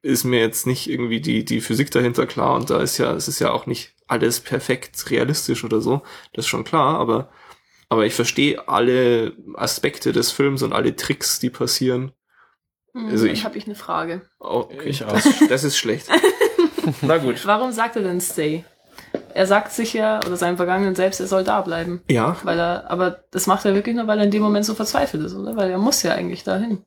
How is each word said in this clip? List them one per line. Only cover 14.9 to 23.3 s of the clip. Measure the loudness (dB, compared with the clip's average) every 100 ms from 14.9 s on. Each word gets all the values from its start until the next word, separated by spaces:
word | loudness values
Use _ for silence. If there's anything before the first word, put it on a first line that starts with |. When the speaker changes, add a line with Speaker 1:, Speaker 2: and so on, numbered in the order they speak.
| -6
Speaker 3:
auch. | -2
Speaker 1:
Das, | 2 2 4 4
das | 4
ist | 2 -2
schlecht. | -2 -4 2 4 4 4 2
Speaker 2:
<laughs> | 4 0 0 -4 -2
Speaker 1:
Na | 2 2
gut. | 2 -2 0
Speaker 2:
Warum | 0 0
sagt | -2 -2 0
er |
denn | -2 -2
Stay? | -4 -2 -2 -4 -8 _ _ -20 -8 -8 -4
Er | 0 4
sagt | 4 2
sich | -4 -2
ja, | 0 0 0 -2
oder | -2
seinem | 0 0
vergangenen | 0 2 2
Selbst, | 2 0 0
er | 0
soll | 2
da | 2 0
bleiben. | 0 -4 -4 -6 0
Speaker 1:
Ja. | 2 2 0
Speaker 2:
Weil | -2 0
er, | 0 -2 -4
aber | -2 -2 -2 _